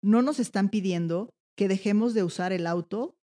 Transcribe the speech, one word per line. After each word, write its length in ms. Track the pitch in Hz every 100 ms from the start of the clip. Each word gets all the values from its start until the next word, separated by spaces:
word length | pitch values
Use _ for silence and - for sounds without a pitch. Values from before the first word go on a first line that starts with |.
No 200 | 202 226
nos 180 | 262 302
están 300 | 226 202 196
pidiendo 600 | 214 190 175 170 170 226 _ _ -
que 100 | 196
dejemos 460 | 190 208 208 233
de 100 | 220
usar 280 | 180 - 180
el 140 | 185 170
auto 480 | 175 170 208 285 _